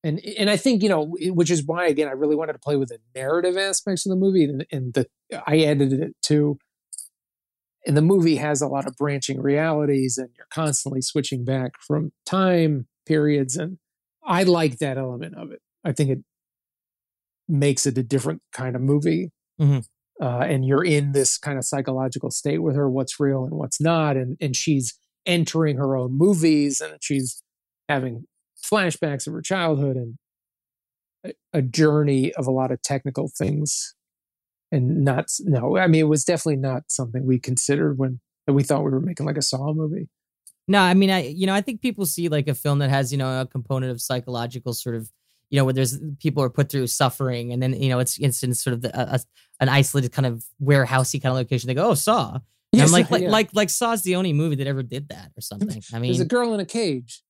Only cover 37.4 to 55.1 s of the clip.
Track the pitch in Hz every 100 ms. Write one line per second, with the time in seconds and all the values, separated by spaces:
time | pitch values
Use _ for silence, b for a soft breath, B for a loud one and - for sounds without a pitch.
37.4 | - 127 - 143 151 135 131 123 _ _
38.4 | - 139 135 143 143 135 175 165 151 143
39.4 | - 131 139 156 156 175 165 _ _ _
40.4 | - _ - 202 185 185 196 190 135 165
41.4 | 190 196 202 226 254 202 180 - 170 151
42.4 | 143 131 147 143 139 139 127 139 131 131
43.4 | 127 131 117 135 127 120 - 127 120 120
44.4 | 120 123 127 113 123 117 113 _ _ _
45.4 | _ 139 131 131 127 143 156 143 156 139
46.4 | 131 135 143 139 123 - 131 - 131 120
47.4 | 120 120 127 131 131 123 123 - 139 123
48.4 | 127 123 - 120 120 - 120 131 - b
49.4 | b _ 135 139 135 143 123 - 131 113
50.4 | - _ 139 139 123 131 127 147 135 131
51.4 | 123 127 123 127 220 147 - 226 117 127
52.4 | - _ _ 220 156 175 - 233 180 220
53.4 | 220 196 196 - 233 226 180 180 185 147
54.4 | 160 139 139 135 120 127 147